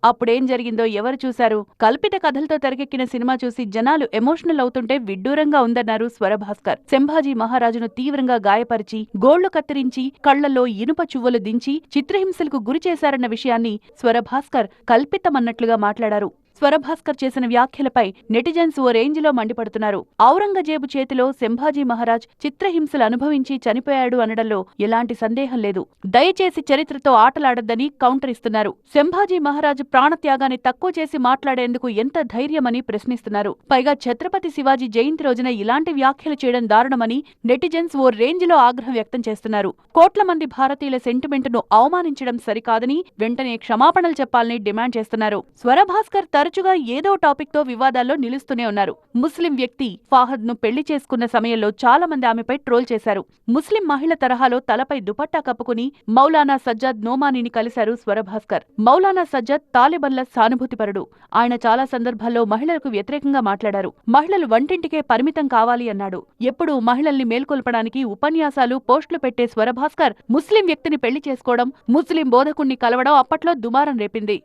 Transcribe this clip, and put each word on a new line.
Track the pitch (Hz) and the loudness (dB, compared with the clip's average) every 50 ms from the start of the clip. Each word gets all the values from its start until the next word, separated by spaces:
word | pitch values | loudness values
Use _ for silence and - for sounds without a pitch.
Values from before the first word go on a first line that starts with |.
| - 226 | 4 4
అప్పుడేం | 240 233 247 233 233 262 262 254 | 2 _ 0 0 0 0 0 0
జరిగిందో | 254 247 240 240 226 220 226 226 214 202 | -2 -2 -2 -4 -2 -2 -2 -2 -2 -2
ఎవరు | 214 247 262 262 - | -4 -4 -4 -4 -6
చూశారు? | 262 233 - 240 226 220 214 208 _ _ _ - | -8 -2 0 0 0 0 0 -4 _ _ _ 2
కల్పిత | 220 247 285 - 415 403 381 - | 2 2 2 -2 -2 -2 0 -2
కథలతో | 311 262 269 311 294 320 302 - | 0 0 0 -2 -2 -2 -2 -2
తెరకెక్కిన | 269 262 254 277 277 - 254 254 240 - | -4 -4 -4 -8 -6 -4 -4 -4 -4 -4
సినిమా | 247 240 247 262 254 254 | -4 -2 -2 -2 -2 -4
చూసి | 247 233 - 247 202 190 | -6 -6 -6 -8 -6 -4
జనాలు | 226 233 262 311 311 277 226 - 220 | 0 2 2 2 2 0 -2 -2 0
ఎమోషనల్ | 226 269 320 330 - 339 330 285 | 0 0 0 0 0 -2 0 0
అవుతుంటే | 254 247 247 262 240 220 262 285 240 196 | 0 0 -2 -4 -2 -2 -2 -4 -2 -6
విడ్డూరంగా | 196 190 190 254 285 302 311 294 294 285 247 | -8 -4 -4 -2 0 0 2 2 4 4 2
ఉందన్నారు | 233 233 247 233 214 220 220 233 240 233 | 2 0 -2 -2 -2 -2 -2 -2 -4 -4
స్వరభాస్కర్. | _ 214 190 208 208 208 202 208 _ _ 185 - - _ _ | _ -2 -2 0 -2 -4 -8 -10 _ _ -4 -4 -4 _ _
శంభాజీ | - 262 277 294 302 320 285 277 269 226 | 0 2 2 2 2 0 0 0 -2 -2
మహారాజును | 220 226 247 254 240 233 226 233 226 233 233 - | -2 0 0 0 0 0 0 -2 -6 -6 -6 -6
తీవ్రంగా | 254 285 285 277 262 247 247 233 190 | -4 -4 -2 -2 0 0 0 0 2
గాయపరిచి, | 202 196 220 240 233 240 220 208 - - 220 214 _ - 202 202 | 0 0 0 -2 -2 -4 -6 -4 -6 -8 -10 -10 _ -6 2 4
గోళ్లు | 262 302 349 370 381 - | 4 4 4 2 0 0
కత్తిరించి, | 320 302 - 294 277 262 254 - 269 254 269 _ _ - | -4 -4 -2 -6 -4 -4 -4 -4 -4 -8 -8 _ _ 0
కళ్లలో | 294 277 285 294 285 269 254 247 247 220 190 226 | 0 0 2 0 0 2 0 0 0 -2 -4 -4
ఇనుప | - 320 - 339 311 - | -4 -2 -4 -4 -6 -6
చువ్వలు | 262 233 247 247 233 185 214 | -2 -2 0 0 0 -2 -2
దించి | 220 240 - 277 277 320 _ _ - | -6 -4 -4 -4 -6 -6 _ _ -4
చిత్రహింసలకు | 285 277 - 381 403 381 381 359 - 339 294 285 269 208 214 | -4 -4 0 -2 -2 -2 -2 -4 -4 -6 -4 -4 -6 -4 -4
గురి | 269 330 - 370 | -4 -2 -2 -2
చేశారన్న | 339 302 - 294 277 262 247 233 220 | -4 0 0 -2 0 0 -2 -4 -4
విషయాన్ని | 220 - 262 240 233 233 233 208 214 _ _ _ _ | -4 -2 -2 0 0 0 -2 -4 -8 _ _ _ _
స్వరభాస్కర్ | - 233 226 240 233 - 240 269 285 _ - 262 220 - _ _ _ - | 0 0 0 0 -2 -2 -6 -6 -6 _ -2 -2 -2 -2 _ _ _ 2
కల్పితమన్నట్లుగా | 240 226 285 285 - 381 _ 359 294 254 240 233 226 - 240 226 226 220 208 202 | 2 2 2 0 -4 -2 _ 0 0 0 -2 -2 -2 -2 0 0 2 2 2 0
మాట్లాడారు. | 208 208 233 214 214 208 208 185 _ _ _ _ _ _ | -2 -2 -2 -2 0 -2 -2 -4 _ _ _ _ _ _
స్వరభాస్కర్ | 294 277 294 311 277 269 330 - _ - 294 - | 2 2 2 2 0 -2 -8 -6 _ -6 -6 -2
చేసిన | 277 262 254 269 247 233 | -4 -4 -2 -2 -2 0
వ్యాఖ్యలపై | 240 240 247 254 - - 277 262 _ 254 226 190 190 _ _ _ 214 | 2 2 2 2 0 -4 -4 0 _ 0 0 0 -2 _ _ _ -2
నెటిజన్స్ | 240 254 339 320 339 339 320 285 277 | 0 0 0 0 2 0 0 0 0
ఓ | 262 254 240 | 0 2 2
రేంజ్ | 226 233 285 302 320 | 2 2 0 0 0
లో | 302 302 277 247 | 0 0 0 0
మండిపడుతున్నారు. | 220 220 240 240 226 220 - 220 214 208 202 190 - _ _ _ 214 | -2 -4 -6 -6 -8 -6 -4 -4 -2 -2 -2 -4 -6 _ _ _ 6
ఔరంగజేబు | 247 302 370 415 403 392 381 349 302 311 302 262 262 | 6 8 6 2 0 0 -2 -2 -2 -4 -4 -4 -4
చేతిలో | - 277 262 254 277 254 247 262 269 _ | -4 -4 -4 -2 0 0 0 0 0 _
శంభాజీ | 247 220 233 233 277 311 294 285 285 247 | -2 -2 -2 0 0 -2 0 0 -2 -2
మహారాజ్ | 233 226 240 233 226 233 233 _ _ _ | -2 -2 0 0 0 -2 -2 _ _ _
చిత్రహింసలు | - 294 285 _ - 403 339 339 311 294 - 285 233 220 | -8 -8 -6 _ -4 -2 0 0 -2 0 0 2 2 2
అనుభవించి | 240 240 269 294 302 277 262 - 269 254 - | 2 0 0 0 0 0 -2 -2 -4 -4 0
చనిపోయాడు | 240 220 254 247 285 277 269 254 247 240 247 226 | 0 -2 0 0 -2 0 0 0 0 2 0 0
అనడంలో | 220 220 220 226 220 214 190 185 _ _ - 202 | 0 0 -2 -2 -2 -2 -4 -4 _ _ -4 -2
ఎలాంటి | 214 226 233 240 226 240 - | 0 0 0 0 -2 -4 -4
సందేహం | 233 220 233 254 277 254 254 240 214 | -4 -2 -2 -2 -4 -4 -4 -4 -2
లేదు. | 202 196 185 - _ _ _ - 196 185 | -2 -4 -4 -6 _ _ _ -10 2 4
దయచేసి | 240 285 359 381 - 381 370 - - 285 - | 4 4 4 2 2 0 -2 -2 -4 -2 0
చరిత్రతో | 277 269 311 - 285 277 - 285 254 220 | 0 0 0 -4 -8 -2 2 4 6 8
ఆటలాడొద్దని | 220 254 269 320 294 262 247 226 220 214 233 226 269 294 - _ | 8 6 4 2 0 0 0 0 -2 -4 -4 -2 -2 -6 -4 _
కౌంటర్ | 269 247 262 277 262 269 240 | 0 2 2 0 -2 -4 -8
ఇస్తున్నారు. | - _ 233 220 214 214 202 - _ _ _ - | -6 _ -4 -2 0 -2 -2 -4 _ _ _ 2
శంభాజీ | 294 294 339 349 359 415 392 370 349 294 | 2 2 2 2 0 0 0 0 0 0
మహారాజ్ | 285 285 294 302 294 285 262 277 _ - | 0 -2 0 0 0 0 -2 -6 _ 2
ప్రాణత్యాగాన్ని | 262 254 294 330 330 - 302 269 262 269 262 254 247 _ 262 | 4 4 4 2 0 0 0 0 2 2 -2 -2 0 _ -4
తక్కువ | 254 _ - 370 349 339 | -2 _ -4 -4 -2 -2
చేసి | 311 302 - 294 247 247 | -6 -4 -4 0 2 2
మాట్లాడేందుకు | 262 269 - 277 262 254 247 247 247 254 - 254 220 202 226 | 2 2 0 -4 -2 -2 -2 -2 -4 -4 -4 -4 -2 -2 -2
ఎంత | 277 - 339 302 240 - | -2 -2 -4 -4 -4 -4
ధైర్యమని | 233 262 294 311 311 262 247 233 247 247 - | -6 -4 -2 -2 0 0 0 -2 -2 -4 -6
ప్రశ్నిస్తున్నారు. | 208 208 - - 247 226 _ 220 208 208 208 202 - _ _ _ | -8 -6 -4 -6 -6 -6 _ -4 -4 -2 -2 -2 -6 _ _ _
పైగా | 269 254 269 294 285 285 - | 2 2 4 2 0 0 -2
ఛత్రపతి | 247 240 233 311 359 - 381 381 339 277 - | -6 -4 -4 -6 -6 -6 -4 -6 -4 -6 -2
శివాజీ | 269 269 269 254 262 240 208 233 | 2 2 2 2 0 -2 0 0
జయంతి | 233 285 320 311 311 277 | 0 0 -2 -2 0 -2
రోజున | 247 233 247 254 247 208 196 | 0 0 -2 -4 -4 -4 -2
ఇలాంటి | 214 240 294 320 349 320 277 | 0 0 0 0 -2 -2 2
వ్యాఖ్యలు | 262 262 269 _ - 320 294 277 - | 2 2 0 _ -6 -8 -6 -2 -2
చేయడం | 254 240 247 233 214 208 | -2 0 0 0 4 4
దారుణమని | 220 240 269 269 247 233 226 233 277 311 _ _ _ - 226 | 4 4 2 0 -2 -2 -2 -4 -6 -6 _ _ _ 0 0
నెటిజన్స్ | 247 254 359 339 320 330 339 330 - 277 262 | 0 0 0 -2 -2 -2 -4 -4 -2 2 2
ఓ | 254 226 208 | 2 4 4
రేంజ్ | 233 269 339 370 359 339 | 0 0 0 0 2 4
లో | 349 302 247 240 | 6 6 6 6
ఆగ్రహం | 247 247 233 247 254 233 | 4 0 -6 -4 -4 -4
వ్యక్తం | 214 _ - 247 226 220 | -4 _ -6 -6 -4 -6
చేస్తున్నారు. | 214 208 _ 226 220 208 196 190 - _ _ _ _ 330 | -6 -6 _ -4 -2 -2 -2 -2 -6 _ _ _ _ 6
కోట్ల | 330 392 _ 403 415 370 | 6 6 _ 2 0 0
మంది | 339 311 311 277 - | 0 -2 -4 -6 -2
భారతీయుల | - 269 262 277 277 285 277 262 254 - 247 | -2 0 0 0 -2 -4 -4 -4 -2 -2 -2
సెంటిమెంట్ | 233 254 262 294 277 269 262 269 233 | -2 -2 -2 -2 -4 -2 -2 -2 -2
ను | 233 - _ 202 220 | -2 0 _ 4 6
అవమానించడం | 240 285 349 359 349 330 285 - 269 247 240 233 - | 6 6 2 0 -2 -2 -4 -4 -6 -6 -6 -6 -4
సరికాదని, | - 208 226 226 - 226 226 233 254 277 330 359 - _ - 214 | -4 -6 -4 -2 -2 -2 0 0 -2 -2 -4 -4 -8 _ -6 -4
వెంటనే | 226 240 240 262 247 233 226 - | -4 -2 -4 -4 -6 -6 -8 -4
క్షమాపణలు | - 233 220 269 311 349 381 349 339 311 - | -4 2 4 4 4 4 4 0 0 0 -2
చెప్పాలని | 269 - - 247 233 233 233 240 202 208 | -4 0 2 0 0 0 -2 -4 -4 -4
డిమాండ్ | 202 220 233 254 233 233 | -2 -2 -4 -2 -4 -6
చేస్తున్నారు. | 220 220 - 220 214 214 208 196 - _ _ _ - | -6 -4 -4 -2 -2 -2 -2 -4 -6 _ _ _ 0
స్వరభాస్కర్ | 240 254 330 415 381 359 427 440 - - 392 370 - - 285 294 | 2 4 4 4 2 2 -2 -2 -2 -2 -4 -4 0 0 0 0
తరచుగా | 339 320 392 370 381 381 359 277 226 240 | 2 -2 -2 0 0 0 0 -2 -4 -6
ఏదో | 277 311 392 403 339 | -2 0 0 0 2
టాపిక్ | 370 302 285 - 311 294 - | 2 2 2 0 -4 -4 -2
తో | 294 302 254 | -2 -2 -2
వివాదాల్లో | 247 226 262 269 240 254 247 247 294 311 | -2 0 0 0 2 0 0 0 0 -2
నిలుస్తూనే | 262 233 254 277 - _ 277 233 240 220 | -2 -4 -6 -8 -6 _ -6 -4 -4 -4
ఉన్నారు. | 202 202 196 185 - _ _ _ _ 233 | 0 -2 -2 -2 -4 _ _ _ _ -2
ముస్లిం | 254 320 - - 339 339 285 254 | -2 -2 -2 -2 -2 -2 0 -2
వ్యక్తి | 254 240 _ _ 277 233 175 - _ _ | -4 -6 _ _ -8 -8 -8 -10 _ _
ఫాహద్ | - 294 254 247 269 240 214 226 | 4 4 4 4 0 -6 -4 -6
ను | 240 226 | -4 -2
పెళ్లి | - 214 233 285 302 - | -2 -2 -2 -2 -4 -2
చేసుకున్న | 311 277 - _ - 240 233 226 - | -4 -4 -4 _ -4 -4 -2 0 0
సమయంలో | 233 214 233 233 226 208 208 214 _ | 0 0 0 -2 0 -2 -2 -2 _
చాలా | - 240 247 294 359 339 | 2 4 4 4 4 0
మంది | 311 269 247 233 | -2 0 0 0
ఆమెపై | 226 233 226 - 254 285 _ | 0 -2 -2 -4 -4 -6 _
ట్రోల్ | - 240 240 247 - | 0 0 0 2 0
చేశారు. | 240 214 - 226 202 190 - _ _ _ _ - 233 | -4 -4 -2 -2 -2 -2 -4 _ _ _ _ -2 -2
ముస్లిం | 294 302 - 415 440 392 311 | -2 0 0 -2 -2 0 0
మహిళ | 285 277 285 330 330 311 | -2 0 0 -2 0 0
తరహాలో | 269 254 254 240 269 254 247 - - - | 0 0 0 2 2 2 0 0 -2 -2
తలపై | 233 220 269 - 294 269 196 | -2 -2 0 -4 -4 -6 -6
దుపట్టా | 190 214 - 294 320 - 320 294 | -6 -6 -6 -6 -4 -4 -4 -4
కప్పుకుని | 262 240 233 240 247 240 226 240 269 285 _ _ - 220 | -4 -8 -6 -6 -6 -4 -4 -4 -6 -8 _ _ 0 4
మౌలానా | 254 269 311 320 311 294 277 277 262 - | 4 4 6 6 4 4 4 2 0 0
సజ్జాద్ | 254 233 220 262 262 247 214 208 | -4 -4 -2 -2 -4 -4 -2 -4
నోమానీని | 233 247 262 285 285 262 254 233 233 - 233 | -4 -2 0 0 0 0 0 -4 -4 -4 -4
కలిశారు | 220 233 226 247 220 214 233 233 | -4 -4 -2 -2 -2 -2 -2 -4
స్వరభాస్కర్. | _ 220 202 220 220 190 196 220 - _ 208 160 - _ _ - 214 233 | _ -2 -2 -2 -2 -6 -8 -10 -6 _ -6 -6 -6 _ _ 2 4 6
మౌలానా | 269 359 370 392 381 370 349 - | 6 6 6 2 2 0 -2 -2
సజ్జాద్ | - 269 233 220 277 302 294 _ - | -2 -4 -2 -2 -2 -4 _ _ 2
తాలిబన్ల | 247 240 285 330 349 285 277 269 254 262 - _ | 4 4 4 4 0 -2 -2 -2 -2 -4 -4 _
సానుభూతిపరుడు. | 247 220 226 254 240 254 - 247 214 220 202 202 196 180 - _ _ _ _ - 220 | 2 2 4 2 0 -4 -6 -4 -4 -4 -4 -4 -6 -8 -8 _ _ _ _ 0 0
ఆయన | 233 240 247 233 - | 2 2 0 0 2
చాలా | 233 226 247 269 262 - | 2 2 2 0 -2 -4
సందర్భాల్లో | 247 233 247 240 208 208 233 240 233 233 208 | -4 -4 -4 -6 -4 -6 -2 0 0 0 0
మహిళలకు | 208 220 277 320 339 311 - 277 226 | 0 -2 0 -2 -2 -2 -4 -4 -4
వ్యతిరేకంగా | 196 202 - 277 294 277 277 277 269 233 202 | -4 -4 -4 -8 -4 -2 0 0 0 0 0
మాట్లాడారు. | 196 196 - 208 196 196 190 175 - _ _ - 233 | -2 -2 -2 -4 -2 -2 -4 -6 -8 _ _ 4 4
మహిళలు | 277 302 339 403 381 330 233 | 4 4 4 0 0 2 2
వంటింటికే | 220 233 269 302 370 359 330 311 - 311 285 _ | 2 2 2 2 -2 -4 -4 -4 -4 -4 0 _
పరిమితం | 240 226 254 311 311 320 294 269 254 | 0 2 2 0 0 -2 -2 0 2
కావాలి | 226 226 233 240 240 240 233 208 | 2 2 2 2 0 -2 -4 -4
అన్నాడు. | 196 202 196 185 180 - _ _ _ 226 254 | -4 -6 -6 -8 -10 -12 _ _ _ -4 -4
ఎప్పుడూ | 262 _ 349 330 294 262 226 233 | -2 _ -2 -2 0 0 2 0
మహిళల్ని | 247 254 294 311 285 269 262 233 | 0 2 2 0 0 0 0 0
మేల్కొల్పడానికి | 226 240 277 - 294 269 240 247 240 226 220 226 - 262 269 226 202 | -2 -2 -2 -2 -4 -4 -2 -2 -2 -2 -2 -2 -4 -4 -4 -4 -4
ఉపన్యాసాలు, | - - 302 320 330 311 285 277 285 254 240 254 269 _ - | -2 -2 0 0 0 -2 -2 0 0 0 0 0 -4 _ 2
పోస్టులు | 247 294 - _ 339 330 - | 2 2 2 _ -8 -4 -4
పెట్టే | 254 240 - 240 233 - | -4 -2 -2 -4 -2 0
స్వరభాస్కర్ | 220 214 233 247 247 277 302 - - 330 254 - _ _ - 226 | -2 -2 -2 0 -2 -4 -6 0 0 0 0 0 _ _ -2 0
ముస్లిం | 302 - - 415 440 403 349 | 0 0 2 2 2 2 2
వ్యక్తిని | 311 294 _ 330 302 277 - | -2 -2 _ -4 -4 -2 -2
పెళ్లి | 233 262 294 - 294 | -2 -4 -4 -6 -6
చేసుకోవడం, | 262 247 _ - 247 240 247 247 269 _ _ - 233 | -8 -6 _ -2 0 0 0 -2 -4 _ _ 0 2
ముస్లిం | 302 339 - 359 330 311 262 233 | 2 2 0 -2 -2 0 4 4
బోధకుణ్ణి | 247 269 302 302 - 302 269 262 254 - | 4 4 2 0 -2 -2 -2 -2 0 0
కలవడం | 233 240 254 254 277 294 277 | 0 0 2 2 4 4 4
అప్పట్లో | 254 _ 320 311 320 339 339 262 208 | 4 _ -2 -2 0 -2 -2 -2 -4
దుమారం | 233 233 262 294 302 277 233 208 | -2 0 0 0 0 -2 -4 -6
రేపింది. | 202 - 220 214 202 208 196 202 | -6 -6 -8 -4 -4 -4 -4 _